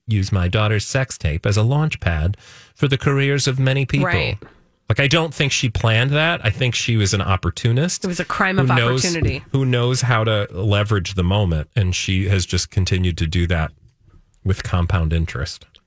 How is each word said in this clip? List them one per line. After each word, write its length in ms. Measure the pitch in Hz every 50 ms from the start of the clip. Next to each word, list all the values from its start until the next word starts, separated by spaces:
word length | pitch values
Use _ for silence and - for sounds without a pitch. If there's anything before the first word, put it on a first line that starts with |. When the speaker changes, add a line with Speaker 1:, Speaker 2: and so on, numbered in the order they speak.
| _
Speaker 1:
use 240 | - 107 101 95 92
my 180 | - 95 90 90
daughter's 360 | 90 107 107 107 110 104 -
sex 320 | - - 135 131 - -
tape 300 | - - 78 73 80 -
as 100 | 110 101
a 60 | 104 107
launch 380 | 117 139 147 156 151 - -
pad 360 | - 90 82 78 76 90 101 - - - - - - - _
for 120 | - -
the 120 | 139 139 131
careers 500 | - 143 139 139 139 139 139 143 - 143
of 100 | 127 131
many 280 | 135 131 135 139 139
people." 200 | - - 139 -
Speaker 2:
Right. 320 | 180 170 170 160 139 113 - - - - _ _ _ _ _ _ -
Speaker 1:
Like, 100 | 110 -
I 60 | 139
don't 260 | 143 147 170 160 165 -
think 180 | - 156 135
she 200 | - - - 123
planned 400 | 110 - - 113 110 110 123 139
that. 340 | 143 147 156 165 170 - -
I 60 | 113
think 240 | 101 - 135 123 113
she 240 | - - - 117 110
was 160 | 101 95 -
an 80 | 98 95
opportunist 840 | 104 95 90 - 87 - - - 120 117 127 156 180 - - -
Speaker 2:
It 40 | 190
was 120 | 175 170
a 40 | 175
crime 300 | - - - 202 190 185
Speaker 1:
who 80 | 190 -
Speaker 2:
of 40 | -
Speaker 1:
knows, 340 | - - 117 117 123 131 127
Speaker 2:
opportunity. 400 | 185 170 165 151 - - - - -
Speaker 1:
who 140 | - 135 135
knows 380 | 131 123 120 120 123 127 131 -
how 220 | 120 120 110 110
to 220 | 113 110 104 101 - -
leverage 640 | 85 98 107 101 101 104 101 110 101 87 - 98
the 100 | 95 90
moment, 460 | 87 95 107 104 90 82 78 73 - -
and 220 | 120 95 90 90
she 320 | - - - 95 95 95 98
has 160 | 101 95 82
just 260 | - - 87 - -
continued 460 | - 101 92 - 98 90 92 90 82
to 100 | - 85
do 200 | 80 78 87 87
that 260 | 85 90 82 80 73 - _ - - _ _ _ _ - - - _ _ _ -
with 180 | 95 92 - -
compound 520 | - - 90 87 82 - 90 82 78 80
interest. 500 | 82 82 - - - 69 - - - - - - - _